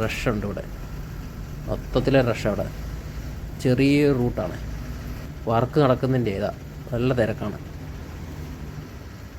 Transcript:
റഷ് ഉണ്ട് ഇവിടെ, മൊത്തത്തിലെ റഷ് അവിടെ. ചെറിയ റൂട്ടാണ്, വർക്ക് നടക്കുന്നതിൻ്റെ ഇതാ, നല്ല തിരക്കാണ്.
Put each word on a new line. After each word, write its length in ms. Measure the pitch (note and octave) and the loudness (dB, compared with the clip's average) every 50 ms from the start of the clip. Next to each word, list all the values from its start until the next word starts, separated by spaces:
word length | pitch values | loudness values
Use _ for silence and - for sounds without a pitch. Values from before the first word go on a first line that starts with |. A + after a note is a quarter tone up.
റഷ് 260 | A2 A2 - - - C3+ A2+ | 0 0 0 0 0 0 0
ഉണ്ട് 120 | G#2+ G2+ G2+ | 0 0 -2
ഇവിടെ, 160 | F#2+ - - - - - - - - - - - - - - - - - - - - - - - | -4 -6 -6 -8 -8 -10 -10 -8 -8 -8 -8 -8 -8 -8 -8 -8 -8 -10 -10 -8 -8 -8 -4 -4
മൊത്തത്തിലെ 520 | A2 G2+ - - - C3 - C#3+ C3+ C#3 B2+ A#2+ | -4 -4 -2 0 0 2 4 6 6 6 6 6
റഷ് 160 | A2 - - A2 | 2 2 2 2
അവിടെ. 160 | G2+ F#2+ - - - - - - - - - - - - - - - - - - - - - | 2 2 0 -2 -4 -6 -6 -6 -6 -6 -8 -8 -8 -8 -8 -8 -8 -8 -8 -8 -6 0 2
ചെറിയ 480 | C3 B2+ B2 C#3 C#3 C#3+ C#3+ D3 C#3+ C#3+ B2 | 4 6 6 6 6 6 8 6 6 6 4
റൂട്ടാണ്, 380 | B2 A#2+ A2 - - F2 - - - - - - - - - - - - - - - - - - - - | 4 2 2 0 -2 -2 -4 -4 -6 -6 -6 -6 -6 -6 -8 -8 -8 -8 -8 -8 -8 -10 -10 -6 0 2
വർക്ക് 280 | A#2 A#2 - B2+ - D#3 D3 | 4 4 4 4 4 6 6
നടക്കുന്നതിൻ്റെ 480 | B2+ B2+ B2 - B2+ C3 B2+ A#2 G#2+ G2 G2 | 6 6 6 4 2 2 2 2 2 0 0
ഇതാ, 100 | G#2 F#2 - - - - - - - - B2+ | 0 -2 -2 -4 -10 -12 -12 -12 -8 -4 -2
നല്ല 180 | A#2 A#2+ B2+ C3+ A#2+ | 0 2 4 4 4
തിരക്കാണ്. 380 | A2 A2 G#2+ - A2+ G#2 F#2+ - - - - - - - - - - - - - - - - - - - - - - - - - - - - - - - - - - - - | 4 2 2 -2 -4 -4 -6 -6 -8 -10 -10 -10 -10 -10 -10 -10 -10 -10 -10 -10 -10 -10 -10 -10 -10 -10 -10 -10 -10 -10 -10 -10 -10 -12 -12 -12 -12 -14 -14 -14 -14 -14 -14